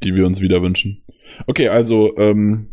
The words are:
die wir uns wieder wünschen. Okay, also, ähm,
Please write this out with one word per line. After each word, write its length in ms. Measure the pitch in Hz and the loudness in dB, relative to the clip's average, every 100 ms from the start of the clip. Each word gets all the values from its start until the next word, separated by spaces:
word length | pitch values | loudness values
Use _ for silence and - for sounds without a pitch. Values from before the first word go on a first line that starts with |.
die 120 | 92 | -4
wir 120 | 92 92 | 0 0
uns 140 | 92 | 0
wieder 200 | 92 90 | 0 0
wünschen. 400 | 90 92 98 101 - _ - - - | 0 -2 -4 -8 -16 _ -20 -14 -6
Okay, 220 | - 117 | -2 0
also, 480 | 113 117 110 107 - | 0 2 2 2 2
ähm, 500 | 104 104 104 107 107 | 2 2 0 -2 -6